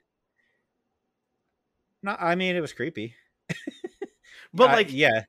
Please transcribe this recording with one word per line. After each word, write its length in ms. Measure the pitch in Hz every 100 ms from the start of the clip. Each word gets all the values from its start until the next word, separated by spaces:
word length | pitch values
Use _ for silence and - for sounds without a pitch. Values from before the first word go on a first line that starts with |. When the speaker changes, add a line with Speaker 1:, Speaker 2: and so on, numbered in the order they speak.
| _ _ _ _ _ _ _ _ _ _ _ _ _ _ _ _ _ _ _ _
Speaker 1:
No, 140 | 196 214
I 160 | 170
mean, 220 | 175 185 175
it 40 |
was 120 | 147
creepy. 440 | - 135 - 113 - _ _ -
<laughs> 1040 | - - - 349 - - _ _ - -
Speaker 2:
But, 180 | 175 247
Speaker 1:
I, 20 |
Speaker 2:
like, 200 | 220 180
Speaker 1:
yeah. 320 | 135 147 110